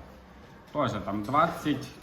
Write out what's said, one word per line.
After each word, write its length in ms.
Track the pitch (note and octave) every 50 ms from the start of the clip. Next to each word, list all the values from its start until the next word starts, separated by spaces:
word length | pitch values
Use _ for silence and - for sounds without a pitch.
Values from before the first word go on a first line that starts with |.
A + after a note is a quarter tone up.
| - - - - - - - - - - - - - -
Тоже 280 | - D3+ C3+ A2 G#2 G2+
там 220 | F2+ G2 G#2 G#2+
двадцять 680 | G2+ B2 C3+ D3+ E3+ E3+ - - - D3+ C3+ B2 - - - -